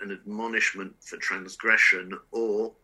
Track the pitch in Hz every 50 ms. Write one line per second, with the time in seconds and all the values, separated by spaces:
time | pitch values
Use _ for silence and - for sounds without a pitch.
0 | 101 101 98 90 - 101 107 107 113 117 113 110 - - - 98 95 92 - _
1 | - - - - - - 98 95 92 92 - - - 113 110 107 - - - 92
2 | 92 92 95 - - _ - 117 117 110 101 107 113 113 - _